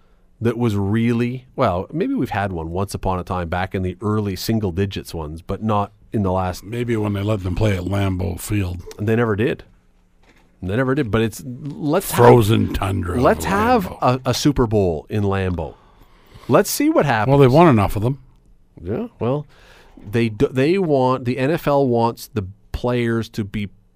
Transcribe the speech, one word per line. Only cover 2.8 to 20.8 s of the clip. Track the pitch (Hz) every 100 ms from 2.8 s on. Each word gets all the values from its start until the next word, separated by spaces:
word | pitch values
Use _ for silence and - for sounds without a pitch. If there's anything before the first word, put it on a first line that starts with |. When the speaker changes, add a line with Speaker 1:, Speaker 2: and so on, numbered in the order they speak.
| 101
Speaker 1:
upon | 98 98 90
a |
time | 85 92 85
back | 90 95 101
in |
the | 92 87
early | 104 107 101 92
single | - 113 104
digits | 85 101 92 -
ones, | 85 76 82
but | - 98
not | 107 104 101 _ -
in | 113
the | 95
last | 92 92 90
Speaker 2:
Maybe | 92 120 120 110
when | 104
they | 98
let | 101 110
them | 90 87
play | 110 95
at |
Lambeau | 87 98 98 92 92 85
Field. | - 104 90 87 - -
Speaker 1:
They | 104 113
never | 117 101
did. | 127 - - _ _ _ _ _ _ _ _ -
They | 90 110
never | 131 135
did, | 120
but | 113
it's, | 113 - 131
let's | 123 143 - 147 170 -
have | 180 123
Speaker 2:
Frozen | 123 101 110 101
tundra | - 101 98 90 120
of |
Speaker 1:
let's | 143 220 -
have | 196 226 247 185
Speaker 2:
Lambeau. | - 135 127 127
Speaker 1:
a, |
a |
Super | 120 151 135 117
Bowl | 107 95 78 -
in | 107
Lambeau. | 101 98 95 87 73 - - _ - _ _ - -
Let's | 143 208
see | - 294
what | 320 151
happens. | 113 107
Speaker 2:
Well, | 143
they've | 131
won | 143 175
enough | 113 95 101
of |
them. | 113 139 - _ _ - _ -
Speaker 1:
Yeah, | 87 123 233 -
well, | 107 147 147 - - - - -
they | 101 117 117
do, | 104 139
they | 131 139
want, | 196